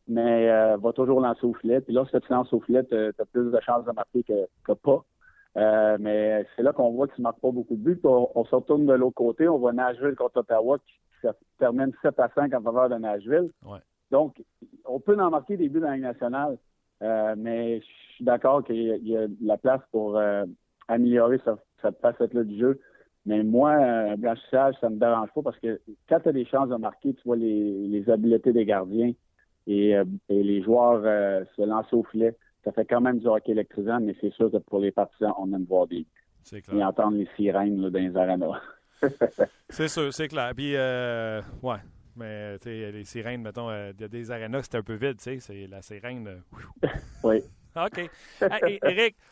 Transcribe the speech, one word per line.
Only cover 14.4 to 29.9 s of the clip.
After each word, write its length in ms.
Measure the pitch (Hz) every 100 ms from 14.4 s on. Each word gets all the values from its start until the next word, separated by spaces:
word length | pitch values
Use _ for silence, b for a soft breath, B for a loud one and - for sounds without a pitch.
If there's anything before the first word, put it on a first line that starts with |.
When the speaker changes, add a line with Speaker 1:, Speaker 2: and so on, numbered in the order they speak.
| - _ - -
Speaker 1:
on 160 | - 127
peut 180 | - 208
en 120 | 180
marquer 260 | 156 135 202
des 120 | 151
buts 120 | 156
dans 80 | 156
la 60 |
Ligue 80 | 135
nationale, 560 | 127 120 123 131 147 170 _ _ _ -
euh, 320 | 107 110 107 107
mais 440 | 113 117 117 113
je 60 | - - -
suis 100 | -
d'accord 380 | 123 120 131 143
qu'il 140 | 123 113
y 160 | 113
a, 40 | 110
il 120 | 110
y 80 | 113
a 100 | 107
de 100 | 104
la 160 | 107 107
place 240 | 127 135 -
pour, 280 | 113 107 107
euh, 260 | 104 101 95 85 _ _ -
améliorer 520 | 117 120 120 117 127
cette, 140 | - 107 _ _
cette 180 | 107 -
facette-là 440 | 123 117 117 120
du 140 | 110 104
jeu. 220 | 127 135 b b b _
Mais 180 | 104 107
moi, 300 | 107 120 147
euh, 440 | 151 127 117 107 104
blanchissage, 580 | 117 113 - 131 135 -
ça 80 | 117
me 100 | 107
dérange 320 | 117 113 107
pas 80 | -
parce 160 | 143 -
que 220 | 117 107 - 107 -
quand 120 | -
t'as 120 | 214
des 120 | 135
chances 240 | 120 135 135
de 80 | 120
marquer, 380 | 110 - 139
tu 80 | 131
vois 120 | 120 120
les, 520 | 113 107 104 98 101
les 200 | 104 101
habiletés 440 | 110 113 113 131
des 140 | 117 104
gardiens 460 | 101 92 107 120 120 _ _ _ _ -
et, 300 | 101 104